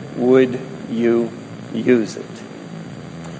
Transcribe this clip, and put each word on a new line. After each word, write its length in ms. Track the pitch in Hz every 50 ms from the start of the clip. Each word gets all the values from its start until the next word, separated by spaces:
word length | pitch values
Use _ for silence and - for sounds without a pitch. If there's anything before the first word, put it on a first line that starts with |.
| - - -
would 420 | 127 123 123 131 131 131 123 120 - - - - - - -
you 400 | 113 113 117 117 117 117 117 113 - - - - - - - - -
use 440 | 113 113 127 127 117 107 - -
it? 100 | - - - - - - - - - - - - - - - - - - - - - - - - -